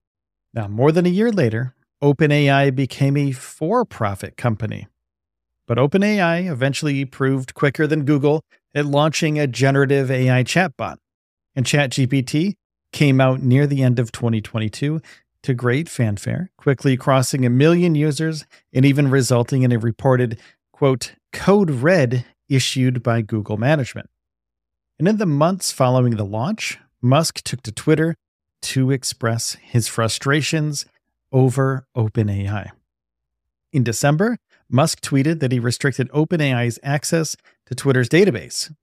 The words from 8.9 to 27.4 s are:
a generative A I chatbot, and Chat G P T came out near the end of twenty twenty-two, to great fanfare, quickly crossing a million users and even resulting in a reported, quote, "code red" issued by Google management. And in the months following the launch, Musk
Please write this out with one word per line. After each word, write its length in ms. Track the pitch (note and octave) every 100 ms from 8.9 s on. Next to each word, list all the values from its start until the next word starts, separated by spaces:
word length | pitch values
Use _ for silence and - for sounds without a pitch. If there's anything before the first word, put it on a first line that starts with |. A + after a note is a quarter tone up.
| C#3+ D#3 - E3 D3+
a 80 | C#3+
generative 640 | A#2 C3+ C#3 C3+ C#3 C3
A 200 | C3 B2+
I 140 | B2+
chatbot, 520 | A#2+ E3+ F#3 - G2+ - _ _ _ _ _
and 120 | C3+ A#2
Chat 240 | D3 C3+
G 160 | C#3 C3
P 160 | C#3
T 340 | B2+ D3+ F#3+ - _ _ _
came 280 | - D3 C3
out 220 | C3 C3
near 240 | C3+ C3 C#3+
the 160 | C#3
end 160 | B2+ B2
of 140 | A2+
twenty 280 | - A#2 A2+
twenty-two, 600 | G#2 A2+ A2 - C#3+ D#3+ - - _ _ -
to 80 |
great 340 | B2 A#2+ C3 E3
fanfare, 600 | - A2 G2 A#2+ B2 F#3 _
quickly 380 | D3 B2+ C#3+ B2+
crossing 500 | - C3 B2+ C#3+ B2
a 40 |
million 440 | B2 D#3 F3 F3
users 500 | D3+ D3+ C#3 D#3+ D#3 - _ _
and 120 | C3
even 240 | C#3 C#3 C#3
resulting 540 | C3+ A#2+ A#2+ A#2+ C3+
in 80 | B2+
a 80 | A#2
reported, 600 | A#2 - C#3 B2+ B2 A#2 - _ _
quote, 420 | _ C#3 C3 - - _
"code 380 | - - G#3 F3
red" 560 | B2+ D3 F#3 B2 B2+ - _ _
issued 520 | C3+ - C3 B2+ B2
by 220 | A#2+ A#2
Google 340 | G#2+ A2 G2+ G#2+
management. 540 | B2+ D#3 A#2+ - - _ _ _ _ _ _ _ _ -
And 80 | E3+
in 120 | G#3+
the 60 |
months 460 | G3 C#3+ E3 F#3+ -
following 460 | - B2+ B2+ B2 G#2+
the 80 |
launch, 540 | G2+ A2 C#3+ A3 - - _ _
Musk 420 | B2 C#3+ D#3+ -